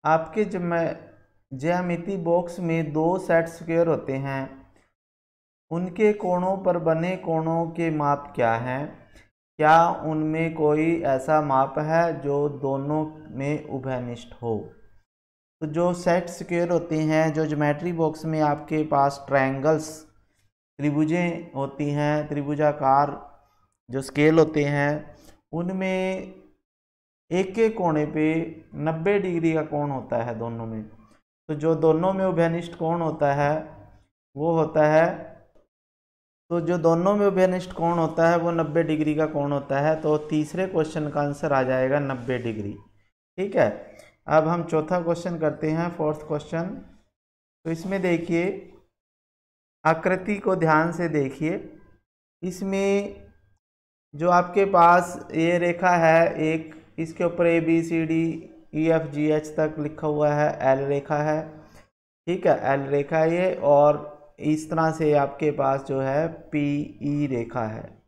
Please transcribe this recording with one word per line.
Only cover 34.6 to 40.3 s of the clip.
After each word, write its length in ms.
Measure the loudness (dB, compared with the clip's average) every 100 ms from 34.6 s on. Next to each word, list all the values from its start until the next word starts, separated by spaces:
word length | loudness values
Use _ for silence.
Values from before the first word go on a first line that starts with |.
| 2 2 4
है, 480 | 6 4 0 -12 -20 _ _ _ _ _ _ _ _ _ _ _
तो 120 | -2
जो 160 | 0 2
दोनों 380 | 4 4 2 2
में 120 | 2
उभयनिष्ठ 440 | 4 2 2 -6
कोण 260 | -4 0 0
होता 300 | 0 2 4
है 80 | 4
वो 140 | 0
नब्बे 320 | -2 0 0
डिग्री 320 | 0 0 0 0
का 100 | -2
कोण 260 | -2 -2
होता 280 | -4 -2 -2
है। 220 | 0 0
तो 160 | 0 -2
तीसरे 500 | 0